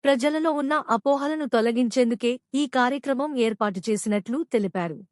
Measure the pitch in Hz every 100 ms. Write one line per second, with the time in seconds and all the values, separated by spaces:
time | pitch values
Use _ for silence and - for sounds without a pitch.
0 | 277 269 285 311 320 294 277 302 - 226
1 | 277 277 285 311 277 233 226 233 240 262
2 | 240 226 240 254 _ 269 285 262 247 277
3 | 277 254 294 269 226 214 208 185 226 208
4 | 214 208 190 262 330 220 196 185 170 156
5 | 196